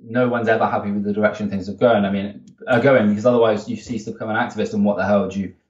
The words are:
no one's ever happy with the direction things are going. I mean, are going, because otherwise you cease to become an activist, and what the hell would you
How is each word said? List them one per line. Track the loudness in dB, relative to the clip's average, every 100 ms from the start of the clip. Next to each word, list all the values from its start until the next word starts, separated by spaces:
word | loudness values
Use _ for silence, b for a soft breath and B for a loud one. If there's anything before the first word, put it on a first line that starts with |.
no | -6 -2 0
one's | 0 0
ever | 2
happy | 0 -2 -4
with | -4
the | -2
direction | 0 0 0 -4
things | -6 -8
are |
going. | 0 2 4
I | 2
mean, | -2 -4 -10 -20 _ -2
are | 2
going, | 4 4 4
because | 2 2
otherwise | 4 4 2 -4
you | -10
cease | -8 -8
to | -8
become | -10 -4
an | -4
activist, | -4 -4 -4
and | 0
what | 0 2
the |
hell | 2 2
would | 0
you | -4 -8 -10 _